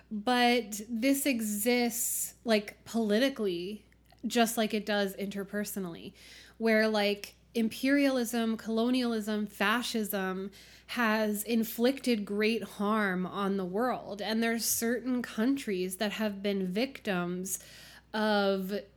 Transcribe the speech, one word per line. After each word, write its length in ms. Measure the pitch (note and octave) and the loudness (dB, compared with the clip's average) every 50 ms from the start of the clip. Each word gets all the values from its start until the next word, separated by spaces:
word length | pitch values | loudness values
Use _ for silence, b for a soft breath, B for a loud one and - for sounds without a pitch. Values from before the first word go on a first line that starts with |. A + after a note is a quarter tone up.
| B B | B B
But 720 | A3+ G#3 G#3 B3 B3 B3 A#3+ A#3+ A#3+ B3 A3 G3+ G#3+ G3+ A3 A#3+ | -8 -4 0 2 4 6 6 6 4 4 2 -2 -6 -10 -8 -6
this 380 | A#3+ A3 A#3 C#4 C#4 C#4 - | -4 0 2 2 2 4 2
exists, 1080 | D4 B3+ A3+ A3+ G#3 G#3 G#3 G#3 B3 A#3+ B3 A#3+ A#3 A3+ - - - - - - - - - - | 2 2 2 0 -2 -2 0 2 2 2 4 2 0 0 -2 -4 -4 -4 -4 -6 -6 -8 -6 0
like, 380 | A#3+ A3 G#3+ G#3 - - - - | 2 2 2 2 -2 -10 -18 -12
politically, 1000 | - - A3+ A3+ G#3 G#3 A3 C4+ C4+ C#4 B3+ G#3+ G3 F3 E3+ F3 G3 G#3+ G#3 - _ _ _ _ _ _ _ - | -6 -2 0 2 2 4 4 2 2 0 0 -2 -2 -2 -2 -4 -6 -8 -10 -14 _ _ _ _ _ _ _ -6
just 320 | A3 - A#3+ A3+ A3 - A#3+ | -2 2 2 2 4 2 0
like 160 | A3 G#3 A3 | 0 0 0
it 120 | G#3+ G3+ | -2 -2
does 300 | A3 G#3 G3+ G3+ G3 F#3+ | 0 0 0 0 0 -2
interpersonally, 960 | - G3+ G3 G3 G3+ G3 G3 - G#3 G#3 G3+ - G3+ F#3+ F3 E3 F#2 G2+ - - B B B B B B B B B | -4 -6 -6 -6 -6 -8 -6 -4 -6 -4 -4 -6 -6 -6 -6 -8 -10 -14 -16 -16 B B B B B B B B B
where, 300 | A3+ A3+ A3 A3 A3 A3 | 2 4 4 4 4 4
like, 480 | G#3+ G#3 G3+ G#3 G3+ G3+ - - - _ _ _ - | 2 2 2 2 0 -2 -4 -12 -16 _ _ _ -2
imperialism, 1000 | A#3 A3+ A3 - - - C4+ C#4+ C#4+ C#4+ C#4 C4 B3+ A#3+ A3 A#3+ A#3 A3+ A3+ A3 | 0 0 0 0 0 2 2 4 4 4 4 2 2 0 0 0 0 0 0 -2
colonialism, 920 | G#3+ - A3 A3+ A3 A3+ B3 B3+ C4 B3 A#3 A#3 A3 G3+ G#3+ G#3+ G#3 G#3+ G#3 | -2 -4 -2 0 0 2 2 2 2 0 0 -2 -2 -2 -2 -2 -2 -2 -4
fascism 1040 | - - G3+ G3+ A3 B3 A#3 - - A3+ G#3+ G3+ G#3 G3 F#3+ F#3 F#3 F#3+ F#3+ G3+ B B B B B B B B | -2 0 0 2 2 0 0 -2 -2 -2 -2 -2 -2 -2 -2 -2 -2 -4 -6 -8 B B B B B B B B
has 560 | - B3 A#3+ A3 G#3+ A3 G#3+ G#3 G#3 G3+ - | -2 0 2 2 2 2 2 0 0 -2 -2
inflicted 800 | G#3+ A#3+ A3+ A3 A3+ - - A#3 B3+ C#4 - - B3+ A#3+ G#3 G3+ | 0 0 0 0 0 0 2 2 2 2 2 0 0 0 0 0
great 380 | F#3 G3+ G#3 G#3+ A3 A#3 A3 G3 | -2 0 2 2 2 2 0 -2
harm 600 | - - - G#3 G3+ A3 A3 G#3 G3 F3+ F#3 F#3 | -6 -4 -2 0 2 2 2 2 2 0 0 -2
on 320 | E3+ D3 G3 G3+ G3 G3 G3 | -2 -2 -2 0 0 0 0
the 80 | F#3 | -2
world. 560 | F3 F3+ G#3 B3 B3+ G#3 - - - G#3 G3+ | -2 -2 0 0 0 0 -2 -4 -8 -8 -6
And 220 | G3 G3 A3 A3 A#3 | -4 -2 0 2 2
there's 220 | A3+ A3+ A#3 A3 | 2 0 0 0
certain 560 | - - - A#3 A#3 B3 A3+ A#3 B3+ B3+ B3 | -2 -2 0 0 0 0 0 -2 -2 -2 -2
countries 760 | A3+ - - - A3 C4 C#4 C#4 - A3 G3+ F3+ F3+ F#3 F#3 - | -2 -4 -2 0 2 2 2 0 0 -2 -2 -2 -2 -2 -4 -2
that 160 | A3 G#3 G3 | -2 -2 -2
have 300 | G3 A3 G#3+ G3+ G3 G3 | -2 -2 -2 -2 -2 -2
been 240 | G#3 G3+ G3 F#3+ F#3 | -2 -2 0 -2 -2
victims 920 | F3+ G#3+ B3+ C4+ C4+ - - G#3+ F#3+ F3+ F3 F3 F3+ F3+ F#3 F#3 - - B B B B B B B B B B - | 0 -2 -2 -2 -4 -6 -4 -2 -2 -2 -2 -2 -4 -4 -6 -6 -8 -8 B B B B B B B B B B -4
of 600 | A3 G#3+ G#3+ G#3 G3+ G3+ G3 G3 F#3+ F#3+ F#3 G#3 G3 - - _ | 0 2 2 4 4 4 4 2 0 0 -4 -4 -6 -8 -10 _